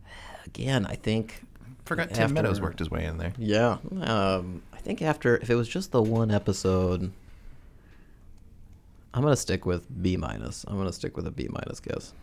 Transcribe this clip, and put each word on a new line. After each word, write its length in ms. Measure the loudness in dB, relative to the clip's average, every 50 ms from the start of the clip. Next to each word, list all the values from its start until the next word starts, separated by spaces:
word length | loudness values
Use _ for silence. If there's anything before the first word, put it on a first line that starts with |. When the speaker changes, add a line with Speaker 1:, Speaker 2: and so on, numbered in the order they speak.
| -20 -18 -18 -16 -16 -16 -16 -16 -16
Speaker 1:
again, 400 | -14 -8 -4 0 2 2 2 2
I 100 | 0 -4
think 480 | -4 0 0 0 0 0 -4 -8 -16 -18 -18 -20 -18 -18 -18 -18 -12 -8
Speaker 2:
Forgot 300 | -6 -2 -2 -2 0 2
Tim 100 | 2 4
Speaker 1:
after 80 | 4 4
Speaker 2:
Meadows 260 | 4 2 2 2 0
worked 180 | -2 -2 -4 -4
his 100 | -4 -2
way 140 | -2 -2 -2
in 140 | -2 -4
there. 160 | -4 -4 -4 -4
Speaker 1:
Yeah. 400 | -2 0 2 4 6 6 4 2 0 -4 -8 -6 -4
Um, 600 | 0 0 2 4 4 4 2 0 -2 -4 -8 -10 -12 -14 -14
I 40 |
think 240 | -10 -6 -6 -4 -2
after, 360 | 0 0 0 2 4 4 4
if 120 | 4 4 2
it 60 | 2
was 120 | 2 2
just 240 | 0 -4 -6 -4 0
the 100 | 2 4
one 300 | 4 4 4 4 4 4
episode, 800 | 4 2 2 2 0 2 2 2 4 4 4 2 2 0 -2 -4 -6 -10 -16 -20 -20 -18 -18 -18 -18 -18 -20 -20 -20 -20 -20 -20 -20 -20 -20 -20 -20 -20 -20 -20 -20 -20 -20 -20 -20 -20 -20 -20 -20 -20 -20 -20 -20 -20 -12 -4 0
I'm 80 | 2 4
gonna 120 | 6 6
stick 300 | 4 4 2 0 0 2
with 200 | 0 0 0 -2 -6 -6 0
B 140 | 0 2 2
minus. 460 | 2 0 -4 -6 -6 -6 -8 -10 -10 -8
I'm 100 | -6 -2
gonna 160 | -2 -2 -2 -2
stick 240 | -4 -6 -8 -6
with 100 | -6 -6
a 40 | -6
B 160 | -4 -6 -6 -4
minus 280 | -4 -6 -6 -8 -8 -10
guess. 340 | -8 -6 -6 -6 -8 -10 -16 -16